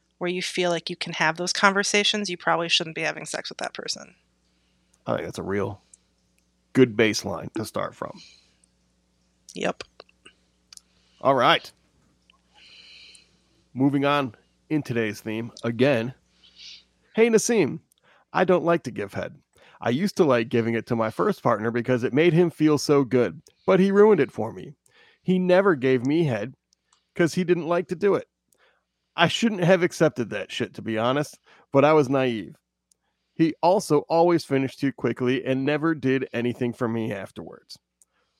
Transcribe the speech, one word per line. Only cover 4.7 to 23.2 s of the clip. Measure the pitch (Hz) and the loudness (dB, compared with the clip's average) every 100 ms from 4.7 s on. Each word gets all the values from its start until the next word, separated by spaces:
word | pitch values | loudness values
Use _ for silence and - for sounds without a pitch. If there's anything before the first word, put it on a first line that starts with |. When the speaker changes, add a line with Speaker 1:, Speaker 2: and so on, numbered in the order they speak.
| _ _ _ - | _ _ _ -6
Speaker 2:
I | |
think | 117 80 | -6 -6
that's | - | -10
a | |
real | 85 101 107 98 _ _ _ _ _ _ _ _ _ | -6 -4 -4 -8 _ _ _ _ _ _ _ _ _
good | 135 127 107 | 4 4 4
baseline | 107 98 101 85 - | 0 0 -6 -10 -10
to | - | -10
start | - - 95 | -8 -8 -8
from. | - - - - _ _ _ _ _ _ _ _ _ _ _ - | -8 -12 -14 -20 _ _ _ _ _ _ _ _ _ _ _ -18
Speaker 1:
Yep. | - 180 - - - _ _ - _ _ _ _ - _ _ _ _ | -8 -6 -8 -16 -20 _ _ -20 _ _ _ _ -20 _ _ _ _
Speaker 2:
All | 131 135 | 0 2
right. | 139 160 - _ _ _ _ _ _ _ _ _ - - - - - - _ _ _ _ _ | 2 2 -2 _ _ _ _ _ _ _ _ _ -20 -20 -20 -20 -20 -20 _ _ _ _ _
Moving | 123 139 139 | -2 0 2
on | 139 143 131 - _ _ _ | 0 0 -2 -10 _ _ _
in | 156 | -4
today's | - 117 107 104 | -2 -2 -2 -4
theme | 113 110 113 - | -8 -8 -8 -8
again. | 117 117 135 120 123 - _ _ _ _ - - _ _ _ | -8 0 0 0 -4 -10 _ _ _ _ -20 -20 _ _ _
"Hey, | - 233 | 2 4
Nassim, | 220 - 226 131 85 - _ _ _ _ | 4 2 2 0 -2 -14 _ _ _ _
I | 160 | -2
don't | 185 175 | 2 2
like | 170 170 | 2 -2
to | 123 | -4
give | 101 101 | -8 -8
head. | 98 85 - _ _ _ _ | -8 -10 -12 _ _ _ _
I | 113 | -4
used | 127 202 - | -2 -2 2
to | |
like | 156 120 117 | 2 2 2
giving | 117 113 | 0 0
it | 113 - | -2 -2
to | 117 | -2
my | 110 | -2
first | - 190 - | 0 -2 0
partner | 131 107 110 | 0 0 0
because | 120 117 123 | -2 -2 -2
it | 117 | 0
made | 127 175 | 2 4
him | 160 175 | 4 2
feel | - 156 147 | 2 2 2
so | - 143 | 2 2
good, | 127 127 | 4 2